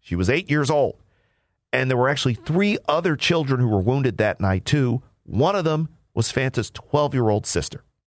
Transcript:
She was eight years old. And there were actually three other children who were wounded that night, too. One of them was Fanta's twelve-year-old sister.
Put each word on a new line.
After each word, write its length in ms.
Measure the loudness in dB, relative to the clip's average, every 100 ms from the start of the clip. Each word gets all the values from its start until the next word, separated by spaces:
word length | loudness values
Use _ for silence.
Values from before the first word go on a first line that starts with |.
She 160 | -6 -2
was 140 | 0
eight 180 | 0 0
years 220 | 0 2
old. 260 | 2 0 -4 _ _ _ _ _ _ _
And 200 | -2 0
there 80 | 2
were 100 | 0
actually 240 | 0 0
three 460 | -2 -2 0 2 0 0
other 260 | 0 0
children 460 | 0 0 0 0 0
who 80 | 2
were 100 | 2
wounded 380 | 2 2 0 0
that 240 | -2 0
night, 240 | 0 0
too. 380 | 0 0 2 -2 -6 _
One 300 | -6 0 2
of 100 | 2
them 260 | 0 -2 -4 -8 _
was 180 | -4 -2
Fanta's 380 | -2 -2 -2 -6
twelve-year-old 760 | -10 -4 -2 0 0 2 0
sister. 400 | 0 -4 -4 -10 -18 _ _